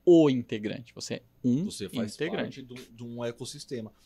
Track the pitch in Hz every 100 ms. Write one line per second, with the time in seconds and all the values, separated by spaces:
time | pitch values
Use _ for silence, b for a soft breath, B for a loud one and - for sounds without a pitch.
0 | - 170 151 131 120 113 107 101 120 -
1 | - - - _ 127 127 196 - 95 -
2 | 110 - 160 196 120 127 127 123 - 117
3 | 120 117 120 120 123 143 - 123 110 b